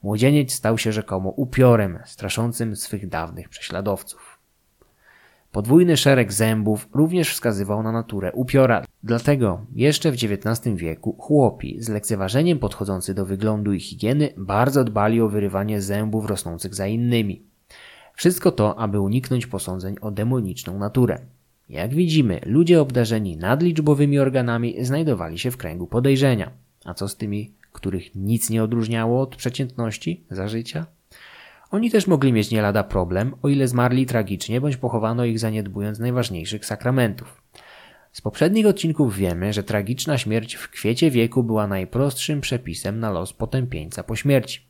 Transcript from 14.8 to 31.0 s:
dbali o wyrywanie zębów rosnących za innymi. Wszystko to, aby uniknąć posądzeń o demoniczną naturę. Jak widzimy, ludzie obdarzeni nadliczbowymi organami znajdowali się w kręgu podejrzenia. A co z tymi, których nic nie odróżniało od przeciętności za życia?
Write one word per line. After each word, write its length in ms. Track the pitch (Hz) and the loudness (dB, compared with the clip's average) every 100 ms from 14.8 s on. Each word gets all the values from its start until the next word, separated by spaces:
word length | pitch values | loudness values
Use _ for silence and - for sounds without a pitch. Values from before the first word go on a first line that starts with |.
dbali 380 | 117 107 104 117 | 2 2 2 4
o 80 | 110 | 2
wyrywanie 520 | 104 101 92 101 107 | 2 0 -2 -2 -2
zębów 440 | 98 104 107 107 104 | -2 -2 -2 -2 -2
rosnących 500 | 98 - 85 98 98 | -6 -6 -8 -10 -6
za 120 | 98 | -4
innymi. 560 | 113 120 120 107 92 _ _ _ - - - - | 0 2 2 0 -4 _ _ _ -20 -20 -20 -20
Wszystko 380 | - 175 180 185 | 0 0 2 0
to, 280 | - 104 - | 2 2 2
aby 200 | 110 101 | -2 0
uniknąć 480 | 98 117 127 127 117 | 0 0 0 -2 -2
posądzeń 480 | 98 - 92 92 101 | -8 -6 -8 -8 -8
o 100 | 110 | -8
demoniczną 680 | 101 110 127 107 123 - 95 | -4 0 0 -2 -6 -8 -6
naturę. 400 | 101 131 123 - - _ _ _ _ | -2 2 2 2 -8 _ _ _ _
Jak 240 | 67 95 | -8 -4
widzimy, 460 | 139 180 156 123 85 - | 0 2 4 2 0 0
ludzie 360 | 123 170 175 | 4 6 6
obdarzeni 560 | 139 123 113 113 101 80 | 6 2 2 0 -2 -4
nadliczbowymi 840 | 90 135 175 160 151 143 147 143 | 0 2 2 2 2 4 4 4
organami 680 | 135 131 120 117 120 - 123 | 2 2 0 0 -2 -2 -2
znajdowali 540 | 139 160 110 82 85 | 0 0 0 -2 -4
się 120 | 131 | -6
w 60 | 123 | -6
kręgu 300 | 85 85 90 | -8 -8 -4
podejrzenia. 640 | 117 131 135 139 120 90 - _ _ - | 0 2 4 4 2 -2 -10 _ _ -16
A 80 | |
co 140 | - 98 | -8 -8
z 100 | - | -6
tymi, 360 | 107 101 104 _ _ | -6 -6 -8 _ _
których 440 | - 95 92 - 95 | -10 -6 -6 -8 -8
nic 340 | 98 113 - | -2 0 0
nie 140 | 113 | 0
odróżniało 580 | 110 117 110 113 113 120 | 0 0 -2 -2 0 0
od 140 | 131 - | -2 -4
przeciętności 880 | 127 123 131 - 113 - - 175 _ | -8 -4 -6 -4 -6 -4 -6 -8 _
za 160 | 92 98 | -8 -6
życia? 380 | 113 117 151 165 _ | -6 -8 -10 -10 _